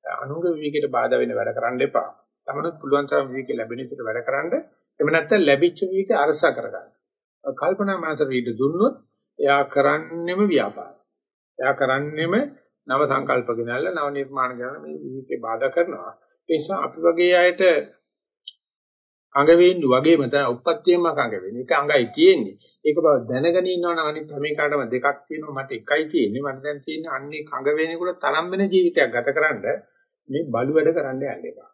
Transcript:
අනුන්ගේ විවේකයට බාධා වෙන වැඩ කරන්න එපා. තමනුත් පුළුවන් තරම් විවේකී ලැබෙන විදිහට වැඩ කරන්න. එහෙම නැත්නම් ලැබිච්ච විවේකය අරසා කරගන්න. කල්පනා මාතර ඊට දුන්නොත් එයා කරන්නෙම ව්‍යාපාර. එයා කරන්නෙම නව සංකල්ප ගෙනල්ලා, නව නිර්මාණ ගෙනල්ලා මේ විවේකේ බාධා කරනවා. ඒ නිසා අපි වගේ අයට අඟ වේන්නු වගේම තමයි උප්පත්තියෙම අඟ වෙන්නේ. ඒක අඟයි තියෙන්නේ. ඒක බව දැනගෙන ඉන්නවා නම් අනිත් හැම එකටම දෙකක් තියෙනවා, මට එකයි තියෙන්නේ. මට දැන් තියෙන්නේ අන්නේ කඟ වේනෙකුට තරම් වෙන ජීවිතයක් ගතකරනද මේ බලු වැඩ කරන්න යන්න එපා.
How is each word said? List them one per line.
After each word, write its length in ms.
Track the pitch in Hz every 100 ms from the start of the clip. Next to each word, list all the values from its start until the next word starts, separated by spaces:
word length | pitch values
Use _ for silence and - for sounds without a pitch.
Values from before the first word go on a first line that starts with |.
අනුන්ගේ 480 | - - 127 156 175
විවේකයට 340 | 156 151 147 139
බාධා 300 | 120 113 123
වෙන 120 | 123
වැඩ 200 | 110 113
කරන්න 280 | 117 117 127
එපා. 280 | 139 - - - _ _ -
තමනුත් 280 | 156 165 156
පුළුවන් 300 | 139 143 143
තරම් 200 | 147 135
විවේකී 300 | 131 131 123
ලැබෙන 220 | 110 120
විදිහට 240 | 135 -
වැඩ 200 | 110 113
කරන්න. 300 | 120 139 165 294 - _ _ _
එහෙම 80 | 151
නැත්නම් 340 | 160 151 214
ලැබිච්ච 360 | 147 139 175 -
විවේකය 340 | 185 190 196
අරසා 380 | 196 147 151 156
කරගන්න. 360 | 120 - 92 - _ _ _ _ _
කල්පනා 540 | 143 123 151 202 196 190
මාතර 300 | 160 147 143
ඊට 220 | 127 120
දුන්නොත් 440 | 113 139 175 240 - _ _ _ -
එයා 240 | 143 143
කරන්නෙම 760 | 139 143 139 151 160 165 170 185
ව්‍යාපාර. 500 | 208 147 104 - - - _ _ _ _ _ -
එයා 160 | 131
කරන්නෙම 600 | 135 131 135 147 151 165 208 285 - _ _ -
නව 140 | 135
සංකල්ප 440 | 143 139 123 127 120
ගෙනල්ලා, 380 | 117 117 123 175
නව 160 | 175 143
නිර්මාණ 420 | 143 135 135 127
ගෙනල්ලා 300 | 123 127 151
මේ 160 | 151 156
විවේකේ 420 | 139 131 131 131
බාධා 300 | 113 113 131
කරනවා. 420 | 165 170 113 90 - _ _ -
ඒ 80 | 160
නිසා 220 | 151 190
අපි 180 | - 160
වගේ 340 | 170 165 180 180
අයට 260 | 180 180 185 156 - _ _ _ _ _ - _ _ _ _ _ _ _ _
අඟ 120 | 139 147
වේන්නු 380 | 170 180 180 139
වගේම 340 | 127 156 160
තමයි 240 | 127 143 131
උප්පත්තියෙම 580 | 123 - 160 175 175 170
අඟ 240 | 151 120
වෙන්නේ. 280 | 101 92 117
ඒක 120 | 127
අඟයි 340 | 147 147 147 110
තියෙන්නේ. 480 | 147 180 170 101 - _ _
ඒක 120 | 151 147
බව 100 | 160 135
දැනගෙන 460 | 113 131 160 180 185
ඉන්නවා 280 | 180 175
නම් 120 | 165 151
අනිත් 200 | 156 151
හැම 180 | 147
එකටම 380 | 151 151 147 143
දෙකක් 340 | 123 123 143 143
තියෙනවා, 340 | _ 156 151
මට 160 | 135 131
එකයි 320 | 117 - 151 156
තියෙන්නේ. 360 | 165 107 120
මට 180 | 143 131
දැන් 180 | 143 143
තියෙන්නේ 300 | 156 156 160
අන්නේ 320 | 135 143 151
කඟ 260 | 147 139 135
වේනෙකුට 500 | 151 160 165 180 175
තරම් 280 | 143 151 175
වෙන 160 | 190
ජීවිතයක් 480 | 196 185 175 170 127
ගතකරනද 560 | 120 127 147 156 117 92 196 _ _ _ _ -
මේ 140 | 139
බලු 280 | 156 117 131
වැඩ 180 | 156 151
කරන්න 320 | 165 135 131
යන්න 240 | 139 110 117
එපා. 240 | - -